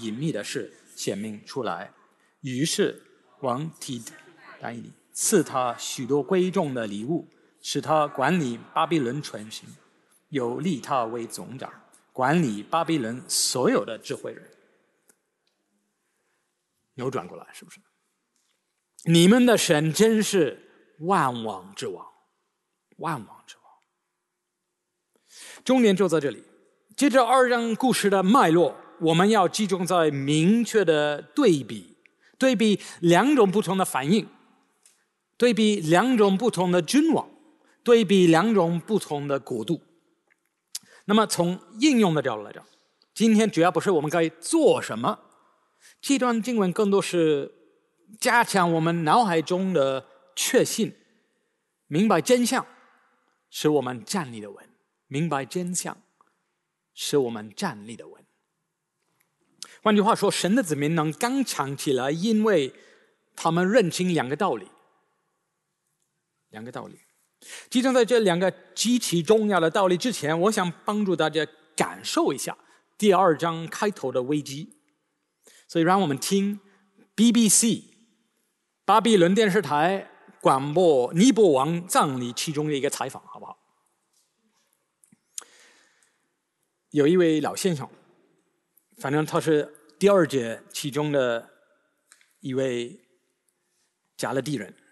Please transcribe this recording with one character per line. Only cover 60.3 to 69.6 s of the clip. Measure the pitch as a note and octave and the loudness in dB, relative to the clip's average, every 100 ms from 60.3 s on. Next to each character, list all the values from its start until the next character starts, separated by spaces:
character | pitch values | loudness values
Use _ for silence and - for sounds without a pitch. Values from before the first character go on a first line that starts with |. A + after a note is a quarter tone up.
神 | - F3 | -2 0
的 | B3 | 0
子 | F3+ | 0
民 | C#3+ D3 | -2 -2
能 | E3 D#3 | 0 -2
刚 | D3+ A#3+ C4+ | -4 -4 -2
强 | B3+ - C#3 C#3 | -4 -4 -6 -6
起 | D#3 | -4
来， | B2+ C3+ | -2 -2
因 | E3 A3 G#3+ | -4 -2 0
为 | A3 F3+ C3 - - _ _ _ _ - | 2 0 -2 -6 -20 _ _ _ _ -6
他 | E3 | -2
们 | E3+ F#3 | 0 2
认 | B3 F3 | 2 2
清 | - F#3 | -2 -2
两 | D#3 B2 | -2 -4
个 | |
道 | D3 F#3+ | -4 -4
理， | A#2 F#2+ _ _ _ _ _ _ _ _ _ _ _ _ _ _ _ _ _ _ | -4 -8 _ _ _ _ _ _ _ _ _ _ _ _ _ _ _ _ _ _
两 | G#2+ | -18
个 | A#2 | -14
道 | B2+ G2 | -14 -16
理。 | - _ _ _ _ - - - | -20 _ _ _ _ -20 -20 -4
集 | B3+ | 0
中 | C4 | 2
在 | B3+ | 2
这 | A3+ A#3+ | 2 2
两 | G3+ E3+ | 2 2
个 | F#3 - - | 0 -4 -12
极 | - G#3+ B3 | -4 0 0
其 | - F3 | 0 -2
重 | E3 A3 G#3+ | 2 2 4
要 | F#3 | 2